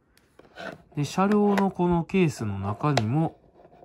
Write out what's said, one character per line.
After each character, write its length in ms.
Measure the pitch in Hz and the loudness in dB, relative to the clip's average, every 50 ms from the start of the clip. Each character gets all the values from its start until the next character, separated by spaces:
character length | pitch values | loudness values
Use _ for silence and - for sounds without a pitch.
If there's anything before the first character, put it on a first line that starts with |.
| _ _ _ _ _ _ _ - - _ _ - - - - - _ _ - | _ _ _ _ _ _ _ -20 -20 _ _ -16 -14 -14 -14 -16 _ _ -6
で、 100 | 147 147 | -6 -6
車 220 | - - - 190 | -4 -2 0 0
両 300 | 202 208 208 208 202 202 | 2 2 4 4 4 4
の 160 | 196 196 190 | 2 2 0
こ 160 | - - 175 175 | 0 0 0 2
の 160 | 180 170 160 | 2 0 0
ケ 220 | - - 190 180 | 0 2 2 2
ー 40 | 151 | 2
ス 140 | - - 113 | 0 -2 -4
の 160 | 104 98 98 | -6 -4 -4
中 320 | 98 101 107 - - 151 | -4 -6 -4 -2 -2 0
に 100 | 139 123 | 0 0
も、 340 | 107 107 127 156 165 - - _ _ _ _ - - - - - | 0 0 0 0 0 -2 -4 _ _ _ _ -20 -20 -20 -20 -20